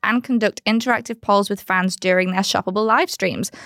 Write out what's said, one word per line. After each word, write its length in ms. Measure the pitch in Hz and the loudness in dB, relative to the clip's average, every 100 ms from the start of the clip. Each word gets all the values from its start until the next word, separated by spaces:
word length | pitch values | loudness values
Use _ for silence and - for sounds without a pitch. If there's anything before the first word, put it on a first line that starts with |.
and 200 | 196 240 | -2 0
conduct 400 | 240 240 214 - | 0 0 0 -2
interactive 560 | - 226 240 226 - 226 | -2 0 0 -2 -4 -6
polls 300 | - 202 196 | 2 2 2
with 100 | 202 | -4
fans 380 | - 185 185 - | -2 0 0 -2
during 340 | 185 185 185 | 0 2 2
their 100 | 185 | 0
shoppable 440 | 190 196 190 196 220 | 0 -2 -2 0 2
live 240 | 240 349 | 2 2
streams, 420 | - 190 - - - | -2 -4 -4 -8 -10